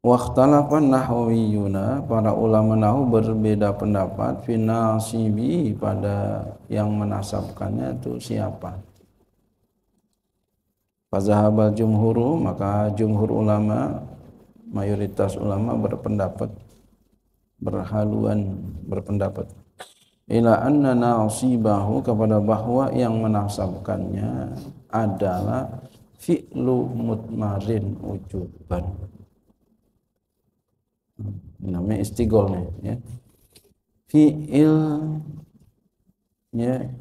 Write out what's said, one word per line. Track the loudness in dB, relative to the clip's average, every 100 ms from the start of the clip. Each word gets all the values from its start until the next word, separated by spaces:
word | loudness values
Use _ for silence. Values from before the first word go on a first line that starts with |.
| 4
Wakhtalafa | 4 2 4 6 6 4 2
nahwiyuna, | 4 2 0 0 2 2 2 0 0 0 -2 -2 0
para | 0 2
ulama | 2 4 4 4 4
nahwu | 4 4 4
berbeda | 2 2 2 2 2 2 0
pendapat, | 0 0 0 -2 -4 -4 -2
fi | 0
nasibi, | 2 2 2 0 -2 -2 0 0 0 0 0 -2
pada | -2 -2 -2 -2 -2 -4 -8 -14 -6
yang | -2 0 0
menasabkannya | -2 -4 -4 -6 -6 -8 -6 -4 -4 -6
itu | -8 -8
siapa. | -6 -4 -4 -6 -12 -12 -16 _ _ _ _ _ _ _ _ _ _ _ _ _ _ _ _ _ _ _ _ _ _
Fazahabal | -2 4 4 6 4 2 2
jumhuru, | 2 4 2 2 0 0
maka | -2 -2 -2 0 0 0
jumhur | 0 2 0 2
ulama, | 2 2 2 0 -2 -6 -10 -18 -20 -20 -20 _ -10
mayoritas | -6 -2 -2 -2 -2 -2 -2
ulama | -4 -2 -2 -2
berpendapat, | -2 -4 -4 -2 -2 -4 -8 -8 -20 -20 _ _ _ _ _ _ _ _
berhaluan | -6 -6 -4 -2 0 0 0 0 -2 -6 -10 -12 -8
berpendapat, | -8 -4 -2 -2 -4 -12 -14 _ _ -20 _ _ _ _
ila | 4 6 4
anna | 4 4 4 4
nasibahu, | 2 2 0 0 0 2 2 2 0 0
kepada | 0 2 4 2
bahwa | 2 0 0 0 0 0
yang | 0 0
menasabkannya | 2 0 0 -4 -4 -4 -6 -4 -4 -4 -4 -4 -6 -10 -14 -18 -6
adalah | -2 0 0 -2 -2 -2 -4 -6 -12 -18 -20 -20 _
fi'lu | -2 -2 -2 -4 0 0 0 -4
mutmarin | -4 -4 -6 -4 -2 -2 -2 -2 -2 -6
ujuban. | -8 -10 -8 -10 -10 -14 -6 -6 -4 -8 -14 -18 -20 _ _ _ _ _ _ _ _ _ _ _ _ _ _ _ _ _ _ -14 -12 -12 -16 -12
Namanya | -6 -4 -2 -2 -2
istigol | 0 4 4 4
nih, | 0 -6 -8 -6
ya. | -8 -10 -18 _ _ _ -20 _ _ _ _ _
Fi'il, | 6 6 4 0 4 6 4 2 -2 -4 -6 -10 -16 -20 _ _ _ _ _ _ _ _ _ _
ya. | -2 -2 -2 -6 -12